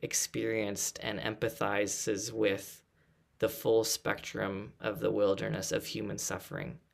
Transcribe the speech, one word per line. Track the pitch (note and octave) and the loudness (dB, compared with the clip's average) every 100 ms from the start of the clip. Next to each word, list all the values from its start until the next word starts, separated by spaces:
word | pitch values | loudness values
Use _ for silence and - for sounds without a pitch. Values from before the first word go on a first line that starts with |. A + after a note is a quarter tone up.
experienced, | - - - A#2+ A2+ A2 G#2 G2+ - - | -2 0 0 -2 -2 0 0 -2 -4 -4
and | A#2 G#2 | -4 -2
empathizes | A2 G#2+ A2+ - G2+ G2+ G2+ - - G2+ A2+ | -2 0 -2 0 2 2 2 0 0 -2 -2
with | A2 G#2 G2 - - _ _ _ _ _ _ | 2 2 2 -2 -16 _ _ _ _ _ _
the | A2 | 0
full | - B2+ A2+ | 2 4 4
spectrum | A2+ - - - - G2+ G2+ G2 G#2+ - | 4 2 0 -2 -4 -4 -2 -4 -8 -6
of | A2 G#2+ | -4 0
the | G#2+ | 2
wilderness | G2+ G2+ G2 G#2 G2+ - | 4 4 4 0 -2 -2
of | - - | -2 -2
human | A2 G#2+ G2+ | -4 -4 -4
suffering. | - F#2+ - F#2 - - _ | -4 -4 -6 -6 -6 -10 _